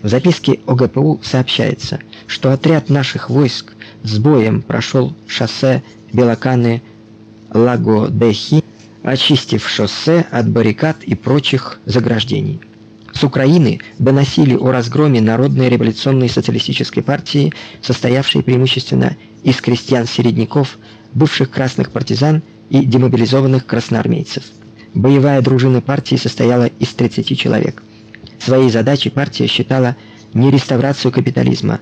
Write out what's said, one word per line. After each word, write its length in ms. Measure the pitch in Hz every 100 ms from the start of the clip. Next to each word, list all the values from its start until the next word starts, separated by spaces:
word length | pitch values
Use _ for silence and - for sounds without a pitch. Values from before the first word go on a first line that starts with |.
В 60 | 110
записке 520 | 120 175 165 - - -
О 100 | 127
Г 100 | 120
П 140 | 131
У 180 | 147 147
сообщается, 720 | - 131 127 - 117 - - 143 - - -
что 240 | - 131
отряд 360 | 135 156 160 -
наших 420 | 143 131 120 -
войск 420 | 127 135 - - - - -
с 120 | 110 107
боем 440 | 131 143 110 110
прошел 500 | - 113 - 135 131 160 -
шоссе 560 | - 117 - 135 127 - - -
Белоканы-Лагодехи, 2500 | 110 120 113 131 127 120 117 - - - - - - - 110 120 120 113 107 104 107 117 104 - 151 - - - -
очистив 680 | - 131 - 147 - 110 -
шоссе 560 | - 104 - - 170 170
от 180 | 131 110
баррикад 540 | 113 113 107 156 156
и 100 | -
прочих 680 | 104 - 139 139 131 - - -
заграждений. 760 | 123 113 113 104 104 101 - - - - - -
С 100 | -
Украины 560 | 143 165 135 175 127 - - -
доносили 560 | 123 139 139 - 147
о 180 | 123 127
разгроме 480 | 131 117 143 151 123
Народной 480 | 107 117 135 135 127
революционной 580 | 120 113 110 139 131 123
социалистической 720 | 113 - 117 - 131 127 -
партии, 500 | - 143 - 147 151 - - -
состоявшей 600 | - 123 123 127 139 143
преимущественно 720 | 131 127 131 131 - 131 127 147 - -
из 180 | 131 127
крестьян-середняков, 1160 | - 120 - 127 117 - 120 113 107 147 131 - - - -
бывших 360 | 123 151 - 135
красных 400 | - 131 - -
партизан 500 | 117 123 113 151 156 - - -
и 160 | 135
демобилизованных 800 | 131 123 127 120 117 135 135 131
красноармейцев. 800 | - 117 - 113 113 147 156 - - - - - -
Боевая 480 | - 123 139 139 139
дружина 400 | 127 131 131 127
партии 360 | 117 143 131 127
состояла 500 | 123 - 117 123 117
из 220 | - -
тридцати 480 | - 120 - - -
человек. 460 | - 110 - - - - - - - -
Своей 320 | - 131 131
задачей 400 | 113 113 139 -
партия 360 | - 117 - 117
считала 500 | - - 131 123 127 - - -
не 160 | 107 135
реставрацию 640 | 135 - 127 131 139 127
капитализма 680 | 127 127 127 127 120 104 107